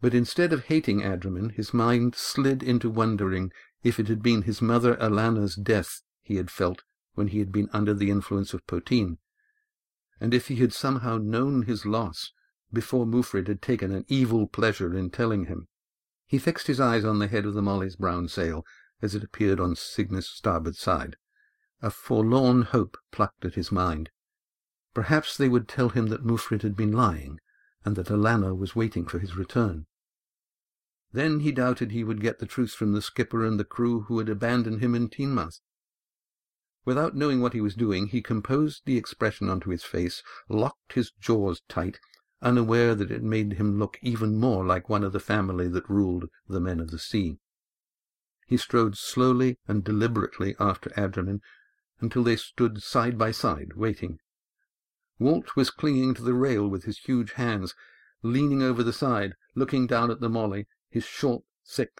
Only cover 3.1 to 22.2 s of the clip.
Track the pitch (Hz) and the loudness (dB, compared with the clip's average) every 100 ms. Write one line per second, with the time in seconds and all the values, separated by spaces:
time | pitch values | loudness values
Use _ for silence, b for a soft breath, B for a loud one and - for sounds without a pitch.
3.1 | 104 95 95 92 B B B 120 117 107 | 2 0 0 -2 B B B 0 0 0
4.1 | 110 120 113 98 101 117 120 120 120 110 | 2 2 2 2 0 2 4 4 2 2
5.1 | 104 113 110 101 101 101 104 85 - - | 2 2 2 0 -2 2 2 0 -10 -16
6.1 | _ - 98 87 - 87 90 _ _ _ | _ -4 -4 -4 -2 -2 -2 _ _ _
7.1 | - 101 104 98 104 104 107 104 101 101 | -4 -2 0 0 0 0 0 2 2 2
8.1 | 101 - 101 98 92 - 90 - 127 95 | 0 0 -2 -2 -6 -6 -6 0 2 2
9.1 | 82 _ _ _ _ _ _ _ _ _ | -4 _ _ _ _ _ _ _ _ _
10.1 | _ 113 123 - 123 120 - 135 135 120 | _ 0 0 0 2 2 2 -2 0 -2
11.1 | 113 107 113 135 135 113 110 104 113 101 | -2 0 0 2 2 0 -2 0 0 -2
12.1 | - - - _ _ _ 113 - 127 113 | -6 -14 -16 _ _ _ -6 0 0 2
13.1 | 120 120 98 95 101 - 117 95 95 - | 2 2 -2 -2 -4 -2 -2 0 -4 0
14.1 | 135 123 113 104 - 110 - 92 92 92 | 2 2 2 0 2 0 0 -2 -2 -4
15.1 | - 117 104 87 85 82 _ _ _ _ | -2 0 0 -2 -6 -10 _ _ _ _
16.1 | _ _ 135 - 165 - 131 127 117 110 | _ _ 0 0 -2 -2 2 2 4 2
17.1 | 104 101 110 104 104 98 98 95 92 95 | 2 2 0 0 0 0 0 -2 -2 -2
18.1 | 87 87 - 82 80 - b b b 107 | 0 -2 -2 -2 -2 -8 b b b -4
19.1 | 104 101 - 104 95 90 87 - - 98 | -4 -8 0 2 4 2 -2 -4 -4 -2
20.1 | 92 - - 110 85 80 - - 85 - | -4 -6 -4 -2 0 -2 -4 -2 -2 -2
21.1 | - _ _ _ _ _ _ 107 - - | -12 _ _ _ _ _ _ -8 -6 0
22.1 | 107 | 2